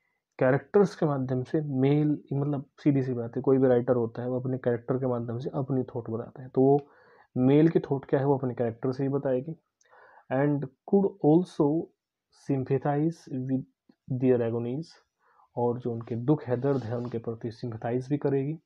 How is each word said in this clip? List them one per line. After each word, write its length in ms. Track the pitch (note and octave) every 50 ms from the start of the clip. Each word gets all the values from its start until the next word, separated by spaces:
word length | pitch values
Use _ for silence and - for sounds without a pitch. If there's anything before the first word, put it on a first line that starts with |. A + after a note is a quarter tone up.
| _ _ _ _ _ _ _ -
characters 560 | C3+ B2+ C3 C3+ - - - G3+ G3+ - -
के 100 | - F3+
माध्यम 380 | D#3 C#3+ C3+ C3 B2+ C3+ B2+ B2+
से 180 | - - D#3+
male, 640 | D3+ D3 C#3 C3 C3 C3+ C#3+ D3+ D3+ D3+ D3 - - - C#3+
मतलब 320 | C#3 C#3+ D3 D3 C3+ C#3 _ _ _
सीधी 220 | - D#3 C#3 C3+ B2+
सी 100 | C3 B2+
बात 220 | A#2+ A#2 A2+ -
है, 60 | C3
कोई 160 | B2+ C#3+ C3+ C3+
भी 100 | C3 C3
writer 280 | B2+ A#2+ B2 B2 B2+
होता 260 | B2 A#2 A2+ A2+ -
है, 80 | A#2+ B2+
वो 100 | B2+ B2+
अपने 180 | B2+ B2+ B2+ B2
character 400 | - B2 A#2+ A2+ A2+ - C3+ B2+
के 100 | C3 B2+
माध्यम 300 | B2 A#2+ A#2+ A#2+ A#2 A#2
से 120 | C3+ E3+
अपनी 340 | - D3+ C3 - C#3+ C3 B2
thought 260 | - - B2 A2 -
बताता 320 | A2+ A2+ A#2 - - -
है, 80 | C3 C3
तो 120 | - C3
वो 180 | C3 C3+ C#3 C#3+ C#3+ _ _ _ _ _ _ _ _ _ - B2+
male 320 | B2+ C3 C#3 D3 D#3+ E3
की 100 | E3 F3+
thought 260 | - - C#3+ C3+ -
क्या 140 | - - C#3
है, 60 | C3+
वो 120 | C#3+ C#3+ C3
अपने 180 | C3 B2+ A#2+
character 360 | - B2 A#2 A2 A2+ - C3
से 120 | B2+ C3 C#3
ही 60 | C3+
बताएगी। 460 | C#3 C#3 C#3 C#3 C3 B2+ C3 D#3 D#3+ - _ _ _ _ _ _ _ - - - _ - _ -
And 260 | B2+ C3 C#3+ D3 D3 C#3
could 500 | D3 - _ _ - - - G3+ F#3+ G3 - - -
also 420 | D3 D3+ E3+ F#3 - - - D#3+ C#3+ D3+ E3 E3+ - _ _ _ _ _ _ _ _ _ _ _ -
sympathize 760 | C#3+ C3+ B2+ C3 C#3 C3 - D3 C#3+ D3 D3+ E3 E3 - - - C#3 C3
with 240 | B2+ C3 C3 C3 C#3 - _ _ _ _ _ _ _ - C3+ B2
their 240 | B2+ B2+ B2+ A#2+ A#2+ A2+
agonies, 380 | A2+ A#2 A#2 A#2+ B2 D3 E3 - - _ _ _ _ _ _ _ _ _ _ _ - B2+
और 220 | A#2+ A#2+ A#2+ B2
जो 140 | - B2 A#2
उनके 220 | A#2 A#2 - A#2+
दुख 280 | A2+ A#2+ B2 D#3 D3 -
है, 140 | - B2 B2
दर्द 260 | B2+ C#3 C#3+ C3 A2+
है, 140 | G#2+ A#2+ B2
उनके 200 | A#2+ A#2+ A#2 A2+
प्रति 340 | A2+ A#2+ A2+ A2+ - A#2
sympathize 580 | A2 - - B2 A2 A2 - A#2+ A#2+ B2+ B2+ B2+
भी 80 | D3 D3
करेगी। 420 | - C#3+ C3 C#3 C3+ C#3+ D#3 D#3+ _